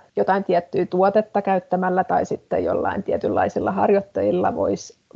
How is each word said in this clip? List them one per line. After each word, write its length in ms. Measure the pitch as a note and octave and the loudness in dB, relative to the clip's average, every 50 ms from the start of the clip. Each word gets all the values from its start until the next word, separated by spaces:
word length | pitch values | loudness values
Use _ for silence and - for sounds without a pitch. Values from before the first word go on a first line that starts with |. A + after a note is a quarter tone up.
| - _ - | -8 _ -4
jotain 280 | G3+ G3 - F#3+ G3 G3 | -2 0 0 0 0 0
tiettyä 420 | - F3 F3 F3 - - - F3+ | 0 0 0 0 -2 -2 -4 -2
tuotetta 560 | - - F3+ F#3+ G3 G3 G#3+ G#3+ - - G3+ | 0 0 2 2 4 4 2 0 0 -2 -2
käyttämällä 600 | G3 G3 F#3+ F#3 F#3 - F#3 F3+ F#3 F#3 F3+ F#3 F3+ | 0 0 0 -2 -2 -2 -2 -2 0 0 0 0 0
tai 220 | - F3+ F3 - | 0 0 0 0
sitten 380 | - - - - - - - - | -2 -4 -8 -6 -4 -2 -2 0
jollain 400 | E2+ G2 - - G2 G2 G3 - | 0 0 0 -2 -2 -4 -4 -4
tietynlaisilla 680 | - - - - G2+ - G2 F#2+ - - - F#3 G#3 | -2 -2 -2 -2 0 0 0 0 0 0 -2 -2 -2
harjoitteilla 840 | G3 G#3 G#3 G#3 G3+ G2 - - - - - G#2 - F3+ - - - | 0 0 2 2 2 2 0 -2 -4 -2 0 0 2 2 0 0 0
voisi 420 | - - - F#2+ - - - - _ _ _ - | 0 0 -2 -2 -4 -6 -12 -20 _ _ _ -4